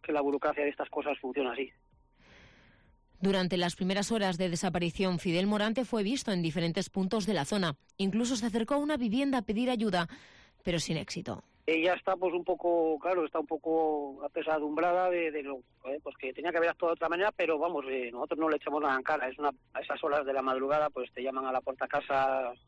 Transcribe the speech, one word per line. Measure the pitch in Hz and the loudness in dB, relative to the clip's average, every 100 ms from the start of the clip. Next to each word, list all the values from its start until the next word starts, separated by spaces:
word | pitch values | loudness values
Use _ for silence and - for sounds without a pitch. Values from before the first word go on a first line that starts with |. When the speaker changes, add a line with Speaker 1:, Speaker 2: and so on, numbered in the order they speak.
Speaker 1:
que | - | 0
la | 151 | 0
burocracia | 143 139 151 147 | 2 2 0 0
de | 147 | -2
estas | - 143 | -2 -6
cosas | 156 143 139 | -4 -4 -4
funciona | 131 131 131 | -4 -2 -2
así. | 117 131 - _ _ _ _ - - - - - - - _ _ - | -2 -8 -10 _ _ _ _ -20 -20 -20 -20 -20 -20 -20 _ _ -2
Speaker 2:
Durante | 190 196 180 180 | 2 2 2 2
las | 175 - | 0 0
primeras | 185 196 196 | 0 0 0
horas | 226 190 170 | 2 2 2
de | 185 | 0
desaparición, | 170 196 170 170 - 190 175 | 0 0 0 -2 0 0 2
Fidel | 180 170 196 | 2 2 2
Morante | 208 208 226 247 | 2 0 0 0
fue | 226 | 0
visto | 196 269 - | 0 -2 0
en | 185 | 0
diferentes | 165 156 170 165 180 | 0 0 0 0 -2
puntos | 196 190 220 190 | -2 0 0 0
de | |
la | 180 139 | 0 0
zona. | 208 175 147 _ - | 0 0 -2 _ -2
Incluso | 196 208 240 254 | 0 2 2 0
se | 233 | 0
acercó | 220 226 285 | 0 2 0
a | |
una | 294 302 | 2 0
vivienda | 240 233 277 262 | 2 2 2 0
a | |
pedir | 208 214 247 | 0 0 2
ayuda, | 247 220 180 170 - - - - _ | 2 2 2 -2 -8 -20 -20 -20 _
pero | - 170 | -2 -2
sin | - 160 | 0 -4
éxito. | 143 175 - 104 _ _ - | -4 -8 -8 -10 _ _ 0
Speaker 1:
Ella | 160 170 | 2 2
está, | 175 - 185 | 2 0 0
pues, | 185 | 0
un | 175 | 0
poco, | 175 170 175 170 160 151 | -2 0 2 4 4 2
claro, | 170 185 156 | 0 0 0
está | 165 | -2
un | 147 | -4
poco | 156 160 160 156 151 143 139 | -4 0 2 2 0 -4 -8
apesadumbrada | 147 165 156 156 147 151 175 175 185 | -6 -4 0 0 0 2 2 4 4
de, | 175 160 | 2 0
de | 151 | -2
lo, | 139 131 - _ 127 | -6 -10 -12 _ -8
eh, | 147 | -8
pues, | 143 - | -8 -8
que | 131 | -10
tenía | 127 165 | -6 -2
que | 165 | 0
haber | 170 | 0
actuado | 156 170 | 2 0
de | 170 | 0
otra | 160 | 0
manera, | 170 208 | 2 0
pero | - 165 156 | 0 0 2
vamos, | 170 156 135 | 0 -2 -4
eh, | 131 123 | -4 -4
nosotros | 120 151 156 | -6 -4 0
no | 160 | 2
le | 147 | 0
echamos | 127 147 | 0 -2
nada | 147 135 | 0 0
en | |
cara. | - 151 127 | 0 -2 -2
Es | 131 | -2
una, | 147 127 _ | -2 -2 _
a | 127 | -10
esas | - 143 | -6 -4
horas | 156 143 135 | 0 0 2
de | |
la | 135 | 0
madrugada, | 131 131 135 151 151 | 0 0 2 2 2
pues, | 131 123 | -2 -8
te | - | -6
llaman | 131 131 131 | -4 -2 -2
a | |
la | 131 | -2
puerta | 135 127 127 | -2 -6 -2
a | |
casa | 143 - 139 135 135 123 123 | -2 0 2 2 2 -2 -8